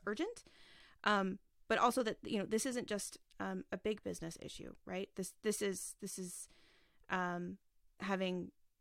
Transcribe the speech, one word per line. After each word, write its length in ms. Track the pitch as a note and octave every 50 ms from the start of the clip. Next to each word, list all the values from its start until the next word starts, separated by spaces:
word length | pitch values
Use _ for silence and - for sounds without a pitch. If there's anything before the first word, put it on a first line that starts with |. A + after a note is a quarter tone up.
| -
urgent, 380 | G3+ G#3+ A3 D#4+ G#4+ A#4+ - - - - - - - - - - - - - -
um, 340 | G3+ G#3 G3+ F#3+ F#3+ F#3+ - - _ _ - - -
but 80 | A3+ -
also 260 | - B3 A#3 B3+ B3
that, 140 | A3 G3+ - -
you 140 | - A3+ G#3
know, 60 | F#3+
this 200 | - G#3 A3 -
isn't 220 | C#4 B3 B3 G3+ -
just, 300 | G#3 G3+ - - - - - _ - -
um, 240 | G3+ G3 F#3+ F#3 - -
a 60 | - F#3
big 260 | - G#3+ G#3+ G#3+ -
business 340 | G3 F3 - E3 E3 E3 -
issue, 340 | - - - - - - - - -
right? 240 | - F#3 F#3 G3 - -
This, 180 | - F#3 - - _ -
this 180 | A3 G#3 -
is, 340 | G#3 G3+ F#3+ F3+ - - - -
this 180 | - F#3+ - -
is, 300 | F#3 F3+ - - - - - - - - - - _ _ _ - - -
um, 480 | - F#3 F3+ F3+ F3 F3 F3 F3 F#3+ - _ _ _ _ _ - _ -
having 500 | G3 F#3+ G3 F#3 F#3+ F#3 F3+ F3+ E3+ - - _ _ _ _ _